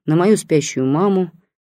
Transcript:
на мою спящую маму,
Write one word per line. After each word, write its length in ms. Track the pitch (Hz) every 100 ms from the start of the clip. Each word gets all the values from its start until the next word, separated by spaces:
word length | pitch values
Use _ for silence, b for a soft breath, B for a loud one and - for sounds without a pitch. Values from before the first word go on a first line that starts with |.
| -
на 80 |
мою 220 | 156 185 202
спящую 500 | - 156 143 - 131
маму, 460 | 147 202 190 180 - _ _ _